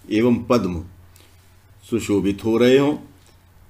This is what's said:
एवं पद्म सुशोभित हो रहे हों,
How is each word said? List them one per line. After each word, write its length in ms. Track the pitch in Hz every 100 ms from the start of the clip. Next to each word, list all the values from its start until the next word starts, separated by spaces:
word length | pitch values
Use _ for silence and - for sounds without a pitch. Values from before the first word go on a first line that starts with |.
| -
एवं 240 | 107 123 117
पद्म 480 | 117 120 92 85 - - - - - _ _ _ _ _ -
सुशोभित 560 | 113 - 101 95 98 113
हो 120 | 113
रहे 200 | 120 135
हों, 200 | 143 151 - - _ _ _ _